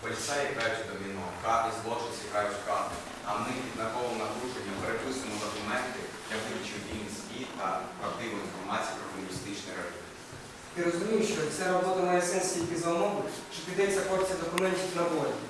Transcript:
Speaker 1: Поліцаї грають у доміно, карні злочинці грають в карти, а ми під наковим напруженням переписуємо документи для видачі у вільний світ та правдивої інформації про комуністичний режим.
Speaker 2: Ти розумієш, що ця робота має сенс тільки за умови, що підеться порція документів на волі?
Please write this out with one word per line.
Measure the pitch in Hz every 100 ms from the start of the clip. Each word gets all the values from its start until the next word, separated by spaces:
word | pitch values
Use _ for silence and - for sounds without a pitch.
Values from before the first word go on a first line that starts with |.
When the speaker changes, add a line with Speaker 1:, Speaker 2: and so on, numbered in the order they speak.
Speaker 1:
Поліцаї | - - - 143 143
грають | 143 143 139
у | 98
доміно, | 98 98 98 98 - -
карні | 110 - 107
злочинці | 110 - - 107 104
грають | 104 104 101
в | 92
карти, | - - - - - -
а | 107
ми | 117 131 113
під | 113
наковим | 113 113 123 113
напруженням | 110 110 127 - 101 98
переписуємо | - 113 131 - 107 104 104
документи | 104 104 - - - - - -
для | 110
видачі | - - - 107
у | 101
вільний | 110 101 -
світ | - 123 131 -
та | - - - -
правдивої | - - 113 101 98
інформації | 92 95 107 - -
про | 98
комуністичний | 95 95 92 101 101 92 92
режим. | 87 87 - - - - - - -
Speaker 2:
Ти | 180 170
розумієш, | 170 202 220 - -
що | 233 -
ця | 185
робота | 180 185 185 180
має | 180 175
сенс | 185 180 175
тільки | 165 165
за | 170 170
умови, | 202 202 - - -
що | - 180
підеться | 185 196 190 185
порція | 190 190 185
документів | 165 180 185 175 185 170
на | 170
волі? | 160 131 120 -